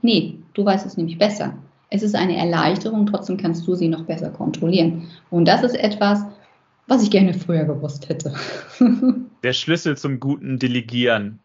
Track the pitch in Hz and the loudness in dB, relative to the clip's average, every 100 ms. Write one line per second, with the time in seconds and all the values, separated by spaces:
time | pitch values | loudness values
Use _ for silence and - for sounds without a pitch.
0 | 233 190 156 - - - 196 196 - - | 2 4 2 -6 -8 0 2 2 0 -4
1 | 165 - 208 - 139 - - _ - 202 | -4 0 0 0 -8 -10 -16 _ -6 -2
2 | 214 170 180 - 170 160 156 202 220 220 | 0 0 0 0 0 2 2 0 -2 0
3 | 208 202 - 185 165 165 - 180 165 165 | 0 0 -4 -4 -2 -2 -2 0 0 -2
4 | 165 165 151 - - - 165 185 165 - | -4 -6 -8 -6 -6 -2 0 2 2 0
5 | - - - 170 170 208 247 - 214 208 | -8 -18 -4 2 4 4 2 0 -2 0
6 | 202 208 208 - _ _ _ _ - 254 | 2 2 -2 -12 _ _ _ _ 0 2
7 | 202 196 185 - - 165 147 135 147 - | 4 4 4 2 -2 0 0 -2 -6 -8
8 | - 147 143 - - - - - 240 - | -8 -6 -6 -8 -10 -12 -6 2 4 4
9 | 254 208 - _ 123 123 - 170 165 139 | 2 0 -4 _ -2 -2 0 0 0 -2
10 | 143 127 135 143 131 127 127 123 117 120 | -4 -4 -4 -4 -4 -2 -2 -2 -2 0
11 | 120 110 101 110 | 2 2 -2 -12